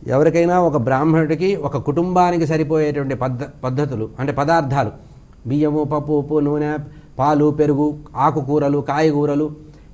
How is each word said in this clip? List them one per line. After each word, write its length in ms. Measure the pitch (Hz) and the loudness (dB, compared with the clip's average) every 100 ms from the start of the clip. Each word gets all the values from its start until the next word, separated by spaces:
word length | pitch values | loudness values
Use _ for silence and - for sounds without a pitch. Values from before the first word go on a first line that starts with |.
| 120 | -2
ఎవరికైనా 540 | 127 160 160 170 180 | 2 2 4 2 2
ఒక 160 | 170 147 | 2 0
బ్రాహ్మణుడికి, 800 | 120 131 156 160 156 156 190 190 | 0 0 2 2 2 0 -2 -2
ఒక 200 | 143 139 | -4 -4
కుటుంబానికి 720 | - 147 180 185 175 175 151 | -2 -2 0 2 2 2 0
సరిపోయేటువంటి 680 | 156 151 160 151 143 135 | 0 0 0 0 -2 -4
పద్ధ-, 460 | 135 131 123 143 - | -2 -4 -4 -8 -8
పద్ధతులు 460 | 127 127 147 117 110 - | -4 -2 -2 -4 -6 -6
అంటే 140 | 139 | -4
పదార్థాలు, 580 | 127 143 170 139 139 110 - - - - - 117 | -2 0 2 2 0 -2 -4 -18 -20 -20 -14 -4
బియ్యము, 380 | 143 151 151 | 0 0 0
పప్పు, 280 | 147 151 147 | -2 -2 0
ఉప్పు, 280 | 151 143 156 | -2 0 0
నూనె, 360 | 143 147 151 151 147 - - - | 0 0 -2 -4 -8 -16 -16 -2
పాలు, 320 | 139 151 147 | 0 4 2
పెరుగు, 480 | 147 151 143 151 147 - - | 2 2 2 0 -4 -10 -2
ఆకుకూరలు, 640 | 147 156 131 151 143 143 | 0 0 -2 0 0 -2
కాయగూరలు, 920 | 139 143 160 147 147 143 156 151 - - - | -2 0 2 2 0 0 -2 -6 -18 -20 -18